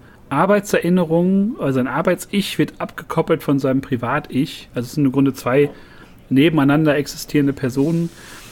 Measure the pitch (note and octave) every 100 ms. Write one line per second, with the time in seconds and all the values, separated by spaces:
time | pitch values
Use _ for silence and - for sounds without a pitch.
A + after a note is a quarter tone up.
0 | - - - C#3 E3 G#3 G3+ F3+ E3+ F3+
1 | D#3+ E3 F3+ G3 G3+ D4 C#3+ C3 B2+ B2
2 | F#3+ F3 - G3+ G3 - D3+ - F#3 -
3 | - - D#3+ E3 - C#3 C3+ C3 - B2
4 | A#2 C#3+ - B2 D3 - - - B2 D#3
5 | C#3 C3+ C#3 - - C3+ C#3+ - - -
6 | - - - C3 D#3+ D#3+ C#3 D3 D#3 C#3+
7 | C#3 - - D3 C#3 C3+ C3 C3+ C#3+ E3
8 | E3+ - - - -